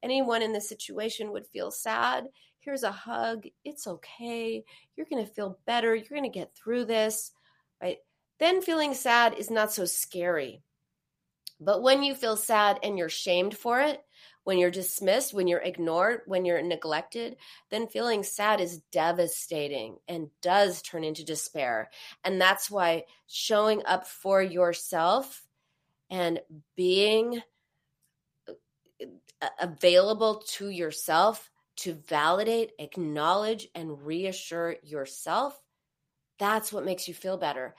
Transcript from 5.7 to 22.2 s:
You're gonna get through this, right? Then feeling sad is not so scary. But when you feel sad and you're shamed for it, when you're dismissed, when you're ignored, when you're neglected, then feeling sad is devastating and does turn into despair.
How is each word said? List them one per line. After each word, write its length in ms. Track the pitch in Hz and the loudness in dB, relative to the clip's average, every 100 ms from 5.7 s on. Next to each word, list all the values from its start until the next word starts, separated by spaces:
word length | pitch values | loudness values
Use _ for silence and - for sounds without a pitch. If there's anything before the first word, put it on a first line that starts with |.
| 240 226 226 | 0 2 2
You're 200 | 214 285 | 0 -6
gonna 140 | 269 | -6
get 260 | 190 165 _ | -6 -10 _
through 300 | - 240 226 | -4 -2 0
this, 460 | 226 214 214 - _ _ _ _ _ | 2 2 0 -8 _ _ _ _ _
right? 160 | 180 - _ _ _ _ | -6 -6 _ _ _ _
Then 220 | 320 370 | 2 2
feeling 320 | 370 320 294 | 2 0 0
sad 420 | 262 254 233 233 - | -2 4 6 6 2
is 140 | 214 | -2
not 220 | 220 214 | 0 0
so 140 | 214 175 | 0 -2
scary. 760 | - - 180 175 170 131 - _ _ _ _ _ _ _ _ - _ | -2 -6 -2 0 0 -2 -10 _ _ _ _ _ _ _ _ -20 _
But 220 | 156 202 | 0 2
when 220 | 247 269 | 6 4
you 120 | 277 269 | 4 -2
feel 200 | 233 220 | -2 -2
sad 440 | - 220 208 202 | 2 4 4 4
and 140 | 208 202 | -2 -2
you're 120 | 165 | -4
shamed 480 | - - 180 190 214 | -4 0 2 2 -2
for 220 | 240 240 | -2 2
it, 240 | 294 285 _ _ - _ | 2 -2 _ _ -20 _
when 160 | - 190 | 0 4
you're 120 | 180 | 4
dismissed, 640 | 180 185 - 190 214 277 | 2 -6 -2 2 2 2
when 140 | 202 180 | 0 2
you're 120 | 175 | 2
ignored, 600 | 180 180 165 165 196 240 - | 0 -2 0 2 2 2 -2
when 180 | 190 180 | 0 2
you're 160 | 170 | 0
neglected, 760 | 165 165 165 156 170 226 233 247 - - _ | 0 -4 -2 -4 -4 -8 -8 -10 -20 -20 _
then 160 | 214 226 | -6 -4
feeling 360 | 220 240 214 | -2 0 0
sad 380 | 196 - 208 208 | -2 -2 2 2
is 200 | 175 175 _ | 0 -6 _
devastating 1080 | 175 160 175 170 - - 160 143 139 113 101 - | 0 2 2 0 -2 -6 -4 -4 -4 -8 -12 -10
and 220 | 170 151 _ | -8 -10 _
does 400 | 175 190 202 175 | 2 4 4 2
turn 200 | - 170 | -8 -6
into 220 | 156 156 156 | -4 -6 -8
despair. 640 | 151 - 156 131 113 110 - - - | -8 -6 -4 -2 0 -4 -12 -20 -6